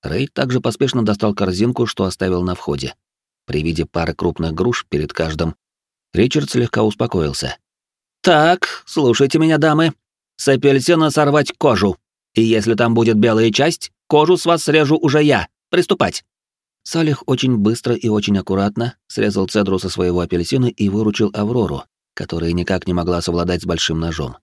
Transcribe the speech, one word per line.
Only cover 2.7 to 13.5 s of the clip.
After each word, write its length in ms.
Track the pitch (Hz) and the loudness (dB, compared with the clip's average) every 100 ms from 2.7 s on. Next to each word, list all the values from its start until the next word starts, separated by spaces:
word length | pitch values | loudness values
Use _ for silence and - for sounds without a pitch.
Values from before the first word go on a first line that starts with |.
| 71 65 - _ _ _ _ - | -6 -6 -12 _ _ _ _ -8
При 160 | 76 | -4
виде 240 | 78 82 82 | -2 -2 -4
пары 280 | - 80 | -4 -4
крупных 380 | 80 87 80 82 | -2 -4 -2 -6
груш 340 | 80 98 120 - | -2 -2 -2 -4
перед 240 | 73 76 | -4 -4
каждым, 420 | - 80 78 82 - _ _ _ _ _ | -4 -4 -2 -4 -6 _ _ _ _ _
Ричард 380 | - 123 151 143 | 0 0 0 -2
слегка 320 | 123 120 - | -2 -2 0
успокоился. 720 | 110 104 117 95 78 67 65 - _ _ _ _ _ _ | 0 0 -4 -2 -2 -4 -8 -10 _ _ _ _ _ _
Так, 600 | - 156 160 180 - - - | 2 4 4 2 -2 -8 -8
слушайте 520 | - 135 117 139 160 | 0 2 4 2 2
меня, 200 | 160 156 | 2 2
дамы. 360 | 160 151 165 - _ _ _ _ | 2 2 0 -2 _ _ _ _
С 120 | - | 0
апельсина 600 | 135 139 135 131 170 160 | 2 4 2 2 2 2
сорвать 420 | 156 147 147 139 - | 2 2 2 0 0
кожу. 400 | - 107 101 90 _ _ _ | 2 2 0 -2 _ _ _
И 80 | - | 0
если 320 | 113 113 104 | 2 2 2
там 200 | 110 117 | 2 2
будет 220 | 113 117 107 | 2 2 4
белая 340 | 117 110 113 | 4 4 2